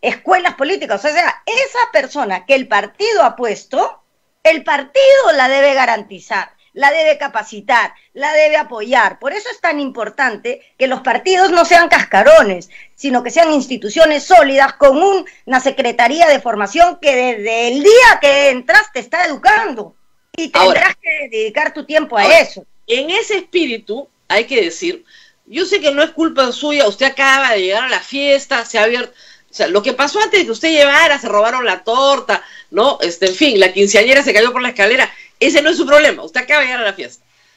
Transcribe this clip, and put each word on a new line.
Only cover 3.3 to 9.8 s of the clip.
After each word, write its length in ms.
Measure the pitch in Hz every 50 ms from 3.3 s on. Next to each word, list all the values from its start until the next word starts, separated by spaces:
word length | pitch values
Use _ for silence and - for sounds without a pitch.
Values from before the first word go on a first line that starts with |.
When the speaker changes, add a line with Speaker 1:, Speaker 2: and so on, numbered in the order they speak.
| 233
Speaker 1:
puesto, 680 | - 247 233 196 - - _ - 277 392 - - _ _ _ _ _ _ _ _ _ -
el 200 | 311 320 320 -
partido 680 | - 311 285 269 262 - 523 539 539 554 539 523 349 311
la 140 | 285 262 254
debe 240 | 269 277 277 285 277
garantizar, 800 | 269 262 240 233 220 202 - 196 180 - - 226 196 180 - _ _ _ _ _
la 180 | - 269 277
debe 260 | 294 330 311 311 294 285
capacitar, 760 | 285 277 - 226 208 - - 208 196 - 254 233 208 180 - _ _ _ _
la 180 | - 277 285 311
debe 220 | 302 311 302 302
apoyar. 640 | 302 302 294 240 226 214 240 254 247 220 190 - -
Por 140 | - 269 285
eso 160 | 415 415 508
es 80 | 453 -
tan 200 | - 349 311
importante 840 | 294